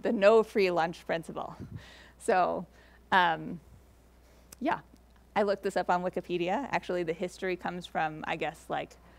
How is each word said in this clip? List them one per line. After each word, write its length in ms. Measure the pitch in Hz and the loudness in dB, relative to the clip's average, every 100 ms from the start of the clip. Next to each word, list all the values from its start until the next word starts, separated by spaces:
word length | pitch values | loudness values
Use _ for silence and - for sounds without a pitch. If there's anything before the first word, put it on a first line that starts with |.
the 100 | - | -2
no 300 | 226 196 226 | 6 8 8
free 280 | 220 220 185 | 4 2 2
lunch 360 | 175 170 - - | 2 0 -4 -6
principle. 480 | 170 - - - - - - - - - - | -6 -6 -10 -10 -12 -14 -14 -16 -20 -20 -8
So, 480 | - 185 165 170 180 - - - - | 2 2 2 0 -8 -18 -20 -16 2
um, 480 | 190 175 160 160 170 - - - - _ _ _ - - - | 4 4 2 -6 -10 -14 -20 -20 -20 _ _ _ -20 -20 -6
yeah, 200 | 269 160 - - - - _ 196 | -4 -4 -8 -20 -20 -20 _ 0
I 60 | |
looked 200 | 202 190 | 0 0
this 140 | 196 185 | -2 -2
up 140 | 175 | 2
on 120 | 180 | 0
Wikipedia. 640 | 180 - - 175 170 220 262 | 0 -4 -4 -2 0 -2 -2
Actually, 340 | 175 - 180 | -4 -2 -4
the 80 | 165 | -2
history 420 | 170 180 - 190 | -4 -6 -6 -6
comes 320 | 180 175 175 - | -4 -6 -8 -6
from, 380 | 180 160 156 - | -4 -4 -4 -8
I 100 | 165 | -6
guess, 280 | 156 160 - | -6 -8 -8
like, 280 | 147 156 - - | -8 -8 -16 -20